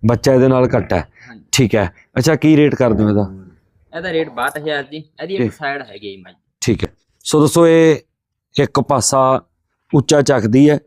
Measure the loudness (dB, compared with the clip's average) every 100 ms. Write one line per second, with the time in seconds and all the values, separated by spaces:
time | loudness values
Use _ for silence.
0 | 0 0 2 2 4 2 0 -2 -2 -4
1 | -6 _ -20 -20 _ -2 0 0 -4 -6
2 | _ -4 -2 0 2 4 2 2 0 2
3 | 0 0 -2 -8 -20 _ _ _ _ -12
4 | -8 -6 -6 -6 -8 -6 -8 -8 -10 -16
5 | -20 _ -12 -6 -6 -6 -10 -10 -14 -18
6 | -16 -18 -20 _ _ _ -4 -4 -6 _
7 | _ _ -4 0 2 2 4 4 4 0
8 | _ _ _ _ _ -4 -4 -2 -2 -2
9 | 0 0 0 0 _ _ _ _ _ -2
10 | 2 0 2 0 2 4 4 2